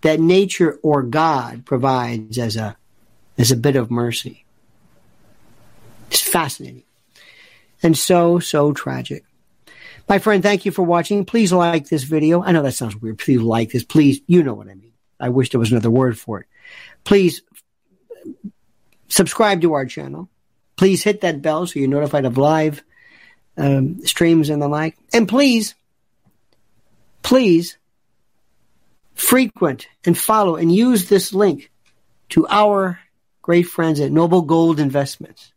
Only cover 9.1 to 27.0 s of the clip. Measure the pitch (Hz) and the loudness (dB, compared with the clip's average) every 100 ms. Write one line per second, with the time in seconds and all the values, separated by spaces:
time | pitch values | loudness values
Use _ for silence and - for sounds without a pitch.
9.1 | 143 _ _ _ _ _ - - - - | -14 _ _ _ _ _ -20 -20 -20 -2
10.1 | 202 - 202 196 202 202 190 175 175 165 | 0 2 0 2 0 -2 -2 0 0 0
11.1 | 208 190 233 208 180 170 165 139 160 131 | -2 -2 0 2 2 2 -2 -2 -4 -2
12.1 | 156 151 170 180 170 139 - 117 104 110 | 0 2 0 2 0 0 -4 -8 -8 -12
13.1 | 110 - 127 113 113 113 123 - 156 143 | -8 0 0 2 -2 -2 -6 0 2 4
14.1 | 139 - 175 143 104 101 95 104 _ _ | 2 2 2 2 -4 -14 -20 _ _ _
15.1 | _ 123 123 123 127 113 120 113 117 127 | _ -4 -2 0 0 0 0 2 2 0
16.1 | 110 - 104 - _ - - - - - | -2 -10 -14 -14 _ -20 -20 -20 -20 2
17.1 | 202 180 - _ - _ _ _ _ _ | 2 4 -2 _ -20 _ _ _ _ _
18.1 | 453 - - - _ _ _ _ _ _ | -20 -20 -18 -20 _ _ _ _ _ _
19.1 | - 170 - 220 190 170 151 131 - 139 | -2 -2 0 0 2 0 -2 -6 -10 -14
20.1 | 147 185 _ _ _ _ - 190 180 208 | -14 -16 _ _ _ _ 0 2 2 -2
21.1 | 208 180 147 156 156 175 147 135 143 147 | -2 -4 -4 -4 -2 -4 -4 -2 0 0
22.1 | 147 131 123 147 160 156 151 _ _ _ | -2 -2 0 2 2 0 -4 _ _ _
23.1 | - - _ _ - 143 139 135 180 - | -20 -20 _ _ -4 0 0 -2 -4 -8
24.1 | - 170 165 147 147 143 147 160 - _ | 0 2 4 2 -2 -2 -2 -6 -10 _
25.1 | 233 208 247 285 233 208 - _ _ _ | 0 2 2 2 2 -4 -12 _ _ _
26.1 | _ _ _ _ _ _ _ _ _ | _ _ _ _ _ _ _ _ _